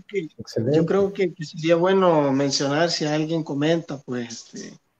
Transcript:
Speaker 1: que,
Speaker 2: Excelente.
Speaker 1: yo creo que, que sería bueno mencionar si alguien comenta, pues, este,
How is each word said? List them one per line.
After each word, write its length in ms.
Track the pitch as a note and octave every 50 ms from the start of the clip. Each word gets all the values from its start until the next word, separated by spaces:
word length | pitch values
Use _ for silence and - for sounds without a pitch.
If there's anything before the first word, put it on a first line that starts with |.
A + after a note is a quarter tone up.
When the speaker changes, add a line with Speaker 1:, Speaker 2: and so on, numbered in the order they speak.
| - -
Speaker 1:
que, 200 | G#3 G3 E3 D3+ - -
Speaker 2:
Excelente. 380 | G#2+ - - B2 A2 B2 D3 D#3+
Speaker 1:
yo 80 | E3+
creo 280 | E3 F#3 G3 G3+ F#3+ G3
que, 200 | - F#3+ F3 D3+
que 100 | - D#3+
sería 320 | D3 - E3 D#3 D#3+ E3+
bueno 560 | E3 F3 F#3 F#3+ G3 F#3+ F3+ E3 D3+ C#3+ C#3
mencionar 580 | C3 C3+ C#3+ C#3 C3+ - D3+ C#3 C#3+ D3+ E3+ E3+
si 160 | E3 - D#3+
alguien 380 | D3+ D3+ D3+ D#3 D#3 E3 E3 D#3
comenta, 580 | - D3 C#3 D3 D#3 E3+ E3+ D#3+ - D3 C3+
pues, 520 | - - B2 B2 A#2+ A2+ A2+ - - - -
este, 260 | - - - - - _ _ _ _